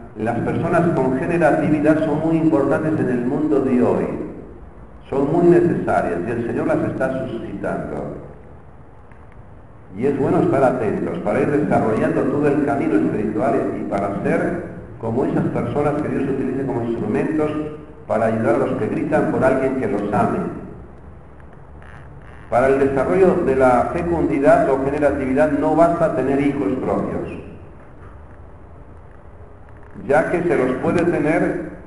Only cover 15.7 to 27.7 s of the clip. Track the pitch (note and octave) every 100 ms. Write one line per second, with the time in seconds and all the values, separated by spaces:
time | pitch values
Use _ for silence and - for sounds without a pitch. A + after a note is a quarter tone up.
15.7 | C#3+ D3 - - B2 C3 C3 A#2+ C#3 C3
16.7 | A#2 A#2 A#2 G#2+ G#2 D3+ D#3 D3+ D3+ -
17.7 | - - - - A2 A2+ A2+ C3 D3 -
18.7 | - C#3+ - - - - A#2 C3 C3 C3+
19.7 | B2+ A2 G2+ G2+ A#2+ A2+ A2+ F2 - -
20.7 | - - - - - - - - - -
21.7 | - - A2+ - - - - - A2+ C3+
22.7 | C#3 C3+ C3+ C#3 F#3 F#3 - - C3 B2+
23.7 | B2 - E3+ F3 E3 C#3 C#3 C#3+ E3+ C#3
24.7 | C3+ C#3 D3 C#3+ C3+ C3 C3 D3+ C#3 D#3
25.7 | D#3 E3+ E3+ D#3+ C3+ C3 C#3 C#3 C#3 -
26.7 | - G#2+ F#2+ F2+ E2+ F2 A2 - - -